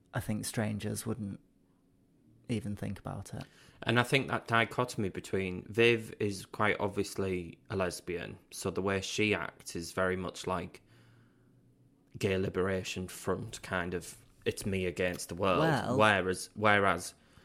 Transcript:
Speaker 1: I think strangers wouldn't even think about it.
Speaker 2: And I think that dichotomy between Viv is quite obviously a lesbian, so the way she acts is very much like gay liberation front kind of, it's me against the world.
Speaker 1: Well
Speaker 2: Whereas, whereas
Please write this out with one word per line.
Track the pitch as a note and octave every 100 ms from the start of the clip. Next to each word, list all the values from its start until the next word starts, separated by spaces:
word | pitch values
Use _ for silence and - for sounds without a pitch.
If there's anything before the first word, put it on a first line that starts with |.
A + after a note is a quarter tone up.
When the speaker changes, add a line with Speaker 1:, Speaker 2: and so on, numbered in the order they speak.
| _
Speaker 1:
I | -
think | - G#2+ G#2+
strangers | - G#2+ G#2 G#2+ G#2+ A2+
wouldn't | - G2 - _ _ _ _ _ _ _ _ _ - -
even | A2+ G2+ G#2
think | G#2+ G2+
about | G2 G2 -
it. | - - - - -
Speaker 2:
And | A2+ A#2
I |
think | A#2+ C3+ -
that | A#2 -
dichotomy | A#2 A2+ - B2 - G2
between | F2+ - G2 F#2+ F#2 -
Viv | G#2 A#2 A#2 A2 -
is | G#2 F#2 -
quite | - G#2+ -
obviously | G2+ G2 F#2+ - F#2+ F2+ E2+ - -
a | G2
lesbian, | F2+ - - E2+ G#1+ - -
so | - G2
the | F#2
way | G2 G2
she | F#2+ - G#2+
acts | F#2 D2+ - - F2
is | E2
very | - F#2 F#2
much | F2+ - F2
like | F2+ F#2 - _ - - - - _ _ _ _ _ _ _ _ -
gay | G2+ F#2+
liberation | F#2+ F#2 F#2+ F#2+ F#2 F#2+ F2+
front | - - F#2 G#2+ -
kind | - F#2 F2
of, | F2+ - - - _
it's | G2 -
me | G#2 F#2+ F2+
against | E2+ F2+ F2 -
the |
world. | F2 G2 F2
Speaker 1:
Well | D#3+ C3 G#2+ B2
Speaker 2:
Whereas, | G#2+ G2 F#2 F#2 -
whereas | - G#2+ G2+ G2 F2 - - _ -